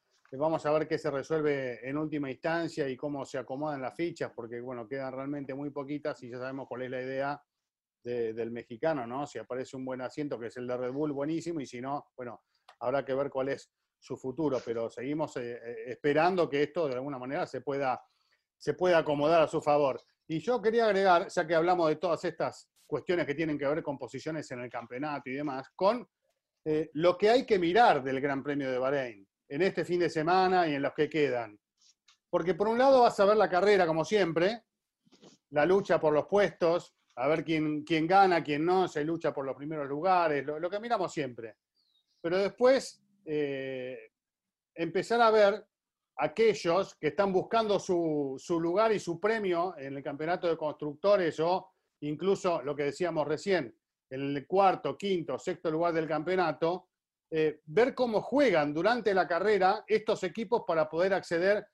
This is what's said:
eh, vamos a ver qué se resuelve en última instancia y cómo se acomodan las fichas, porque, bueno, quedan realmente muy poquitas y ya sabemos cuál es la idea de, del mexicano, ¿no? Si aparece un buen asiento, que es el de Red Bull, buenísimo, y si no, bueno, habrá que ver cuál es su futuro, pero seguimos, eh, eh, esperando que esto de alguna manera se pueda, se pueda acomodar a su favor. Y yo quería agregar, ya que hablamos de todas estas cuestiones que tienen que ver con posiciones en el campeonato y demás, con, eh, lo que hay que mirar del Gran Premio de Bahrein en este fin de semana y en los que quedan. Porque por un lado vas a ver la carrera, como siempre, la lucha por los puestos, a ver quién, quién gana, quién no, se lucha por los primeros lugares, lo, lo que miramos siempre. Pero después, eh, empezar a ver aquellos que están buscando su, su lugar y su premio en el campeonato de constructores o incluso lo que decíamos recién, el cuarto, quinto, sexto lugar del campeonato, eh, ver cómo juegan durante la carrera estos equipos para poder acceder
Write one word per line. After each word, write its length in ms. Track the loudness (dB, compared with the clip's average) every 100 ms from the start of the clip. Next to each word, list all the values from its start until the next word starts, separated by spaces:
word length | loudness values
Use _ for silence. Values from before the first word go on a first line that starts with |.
| _ _ _
eh, 60 | -4
vamos 280 | -2 -2 0
a 60 |
ver 160 | 0 0
qué 100 | -2
se 140 | -2
resuelve 760 | -4 -2 -2 0 0 -2 -8 -6
en 100 | -6
última 320 | -4 -4 -6
instancia 560 | -6 -4 -2 -4 -4 -4
y 60 | -4
cómo 260 | -6 -6 -6
se 120 | -8
acomodan 440 | -8 -6 -6 -6
las 140 | -8 -6
fichas, 360 | -6 -4 -8 -8
porque, 240 | -10 -10
bueno, 260 | -10 -10 -8
quedan 260 | -8 -8
realmente 400 | -8 -8 -8 -8
muy 160 | -8 -8
poquitas 520 | -8 -8 -8 -6 -8
y 60 | -10
ya 80 | -10
sabemos 300 | -10 -10 -10
cuál 160 | -8
es 80 | -6
la 100 | -6
idea 420 | -6 -4 -4 -6 _ _ _ _ _ _ -6
de, 280 | -4 -2
del 180 | -4 -6
mexicano, 540 | -8 -12 -4 -2 -2 -4
¿no? 200 | -6 -8
Si 120 | -10
aparece 360 | -10 -8 -8 -10
un 80 |
buen 160 | -8 -8
asiento, 400 | -8 -8 -8 -6
que 80 | -8
es 100 | -10
el 100 | -6
de 100 | -4
Red 140 | -4
Bull, 180 | -4 -4
buenísimo, 480 | -2 -4 -4 -6 -8
y 60 | -8
si 160 | -10
no, 300 | -8 -8 -10 -14
bueno, 280 | -14 -14 _ _ _ -12
habrá 240 | -6 -4
que 100 | -2
ver 160 | -4 -4
cuál 200 | -4 -4
es 200 | -4 -10 _ _ _
su 160 | -14 -12
futuro, 440 | -8 -4 -2 -2
pero 260 | -4 -4 -6
seguimos, 460 | -6 -6 -4 -4 -6
eh, 220 | -10 -10
eh, 140 | -12 -12 -12
esperando 600 | -4 0 4 4 2 2
que 160 | 0
esto 240 | 0 0 -2
de 60 |
alguna 240 | -2 -6 -8
manera 300 | -6 -6 -6
se 140 | -6
pueda, 380 | -6 -2 -2 -4 -8 _ _ _ _ _
se 180 | -6 0
pueda 240 | 4 4
acomodar 420 | 4 2 4 6
a 60 | 4
su 120 | 2
favor. 400 | 2 4 2 0 -8 _ -8
Y 120 | -6
yo 220 | -2 0
quería 240 | 2 2 4
agregar, 420 | 4 6 4 4
ya 200 | -2 2
que 80 | 2
hablamos 340 | 4 4 2
de 60 | 2
todas 280 | 0 -2
estas 460 | -2 -4 -4 -6 -16 _ _
cuestiones 400 | -6 -2 0 0
que 80 |
tienen 240 | -2 -2 -2
que 100 | -2
ver 140 | -2
con 160 | -2 -6
posiciones 520 | -8 -10 -8 -8 -8
en 80 | -10
el 100 | -10
campeonato 600 | -10 -10 -8 -8 -8 -8
y 40 |
demás, 340 | -6 -6 -8 -10 0
con, 320 | 2 2 -4 _ _ _ _ _
eh, 280 | -4 -2 -2
lo 240 | 2 2 4
que 120 | 4
hay 160 | 4 4
que 120 | 2
mirar 460 | 4 6 6 6
del 180 | 2 -2
Gran 220 | -2 -2
Premio 280 | -4 -4 -2
de 60 | 0
Bahrein 500 | 0 0 -2 -8 -20 _ -10
en 120 | -2
este 200 | 0 0
fin 160 | -2 0
de 100 | 0
semana 580 | 0 2 4 4 4 2
y 80 | 0
en 60 |
los 100 | -2
que 160 | 0 0
quedan. 500 | 2 0 0 -4 -12 _ _ _ _ _ _ _
Porque 240 | -2 0
por 140 | 0 0
un 100 | 4
lado 240 | 6 8
vas 180 | 6 6
a 60 | 4
ver 120 | 6
la 120 | 4
carrera, 380 | 4 4 6 4
como 180 | 2 0
siempre, 580 | 2 2 2 0 0 -10 _ _ _ _ _ -20 -20 _
la 140 | 2 4
lucha 340 | 4 4 2
por 140 | 4
los 140 | 2 2
puestos, 680 | 2 2 2 2 2 -2 _ _ -4
a 100 | 0
ver 180 | 0 0
quién, 380 | 0 0 -2
quién 220 | 0 0 4
gana, 380 | 6 6 4
quién 220 | 0 0 2
no, 220 | 2 2
se 180 | -2 -4
lucha 280 | -2 -2
por 120 | -4 -6
los 100 | -8
primeros 320 | -8 -8 -6
lugares, 580 | -2 2 2 2 0 -2
lo, 140 | -4
lo 100 | -4
que 120 | -6
miramos 320 | -2 -2 -2
siempre. 420 | -4 -6 -8 -14 -16 _ _ _ _ _ _
Pero 160 | -2 0
después, 640 | -2 2 4 4 0 -12 _ _
eh, 720 | -6 -4 -2 -4 -6 -8 -10 -12 -16 _ _ _ _ _ _ -8
empezar 460 | -4 -2 0 4
a 100 | 6
ver 340 | 6 6 4 -4 _ _ _ _ -4
aquellos 800 | -4 2 2 2 2 0 0 -4
que 120 | -4
están 240 | 0 2
buscando 480 | 2 0 0 2 0
su, 560 | 0 0 0 -2 -4 -6
su 220 | -4 -2
lugar 320 | 0 2 2
y 80 | 2
su 200 | -4 -4
premio 580 | -2 0 0 -2 -2 -6
en 180 | -10 -8
el 80 |
campeonato 440 | -8 -6 -2 -2 0
de 100 | -2
constructores 800 | -4 -6 -8 -2 2 4 2 0
o 300 | 0 0 -4 _ _ _
incluso 600 | -8 -2 0 0 0 -2
lo 120 | -2 -4
que 80 |
decíamos 420 | -4 -2 -2 -2 -2
recién, 480 | -2 0 0 -2 -10 _ _ _
el 360 | -8 -4 -4 -2
cuarto, 520 | 2 4 2 -2 -4
quinto, 420 | -2 -2 -2 -6
sexto 320 | -6 -6 -2
lugar 220 | 0 0
del 140 | 0 -2
campeonato, 800 | -2 0 0 0 0 -2 -2 -8 _ _ _ _
eh, 300 | 0 0 -2 -2
ver 300 | 2 2 2
cómo 260 | 0 0
juegan 520 | 0 2 4 4 2
durante 400 | 2 2 2 2
la 120 | 2 2
carrera 580 | 0 2 4 4 2 0
estos 360 | -2 0 -2
equipos 400 | -4 -6 -2 -2 0
para 220 | 0 0
poder 240 | 0 0
acceder 520 | 0 0 0 2 2 -2